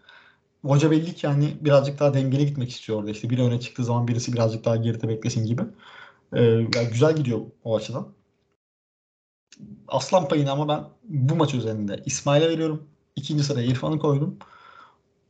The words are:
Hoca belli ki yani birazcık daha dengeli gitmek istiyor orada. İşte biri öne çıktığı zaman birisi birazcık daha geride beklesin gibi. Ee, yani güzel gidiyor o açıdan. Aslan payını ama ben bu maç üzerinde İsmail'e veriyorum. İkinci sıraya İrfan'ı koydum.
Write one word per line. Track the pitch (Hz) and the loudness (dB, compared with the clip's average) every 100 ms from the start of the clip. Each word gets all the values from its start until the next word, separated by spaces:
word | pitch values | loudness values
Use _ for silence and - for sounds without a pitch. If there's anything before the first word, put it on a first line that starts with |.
| _ - - _ _ _ | _ -20 -20 _ _ _
Hoca | 131 143 156 | 2 4 6
belli | 156 165 | 4 0
ki | - 151 | -4 0
yani | 143 147 143 | 2 0 0
birazcık | 151 143 135 143 | 4 4 4 2
daha | 147 | 2
dengeli | 131 131 135 147 | 2 2 2 0
gitmek | 143 120 | -2 -6
istiyor | - - 107 | -8 -6 -6
orada. | 104 | -6
İşte | 107 117 | -6 -2
biri | 127 | 0
öne | 123 120 | 2 0
çıktığı | - - | -4 -6
zaman | 120 120 120 | -2 0 0
birisi | 117 123 | -2 -2
birazcık | 120 113 110 | 0 0 0
daha | - 113 | 0 0
geride | 113 110 113 | 0 -2 -4
beklesin | 110 120 123 110 | -4 -2 -2 -2
gibi. | 127 226 - - - - _ - | -2 -4 -10 -20 -20 -20 _ -4
Ee, | 123 | 2
yani | 120 113 113 120 117 | 4 4 2 0 0
güzel | 113 156 160 | 2 4 4
gidiyor | 123 110 - - | 0 -4 -6 -10
o | 120 107 | -2 -2
açıdan. | - 127 196 - _ _ _ _ _ _ _ _ _ _ _ _ _ - - - - | -2 -10 -10 -16 _ _ _ _ _ _ _ _ _ _ _ _ _ -20 -20 -20 -4
Aslan | 131 - 190 - | -4 2 2 2
payını | 156 139 | 0 0
ama | 139 151 | 0 -2
ben | 151 - _ | -4 -6 _
bu | 226 147 131 165 | -8 -2 2 2
maç | 143 | 2
üzerinde | 131 110 107 101 98 - | 0 -4 -4 -6 -6 -8
İsmail'e | - 143 147 165 | -4 2 2 2
veriyorum. | 160 160 156 - _ _ - | 0 -2 -4 -10 _ _ -10
İkinci | - 151 | -4 -2
sıraya | 143 131 120 | 0 0 0
İrfan'ı | 127 156 156 | -2 -2 -2
koydum. | 156 139 170 - - - - - - _ _ _ | 0 0 -2 -8 -16 -20 -20 -20 -20 _ _ _